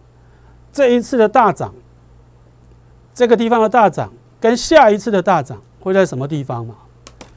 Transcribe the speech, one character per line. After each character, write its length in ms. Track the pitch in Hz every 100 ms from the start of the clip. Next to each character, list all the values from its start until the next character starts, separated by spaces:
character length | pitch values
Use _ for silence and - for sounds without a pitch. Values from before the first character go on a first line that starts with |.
| _ _ _ _ - - _
这 180 | - 254
一 100 | 240
次 160 | - 254
的 120 | 214
大 240 | 254 214
涨， 200 | - - - - _ _ - _ _ _ _ - - _ _ _
这 120 | - 240
个 100 | 226
地 120 | 226
方 140 | 233
的 60 | 220
大 200 | 240 202
涨， 240 | 147 120 - _ _
跟 180 | - 240
下 340 | - 311 226
一 80 | 208
次 120 | 233
的 120 | 202
大 200 | 175 170
涨 180 | 131 110 - _
会 140 | 190
在 100 | 190
什 120 | 180 131
么 100 | 143
地 160 | 156
方 220 | 135 120 113
嘛？ 80 | 107 - _ - - -